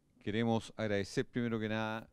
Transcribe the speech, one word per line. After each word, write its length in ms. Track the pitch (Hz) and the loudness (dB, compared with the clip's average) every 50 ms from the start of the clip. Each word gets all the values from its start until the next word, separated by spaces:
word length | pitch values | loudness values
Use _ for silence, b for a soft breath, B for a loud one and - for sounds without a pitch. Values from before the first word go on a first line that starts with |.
| _ _ _ - - | _ _ _ -10 -4
queremos 500 | 107 98 110 117 117 113 113 - - - | -2 0 2 4 4 2 2 0 -4 -6
agradecer 500 | - 110 107 104 101 98 - - 143 120 | -4 -2 0 2 2 0 0 -2 -2 -2
primero 340 | - - 127 120 117 113 110 | -2 -2 -2 0 0 0 0
que 100 | 110 107 | 0 0
nada, 400 | 110 110 110 110 110 113 113 - | 0 0 0 -2 -4 -6 -8 -12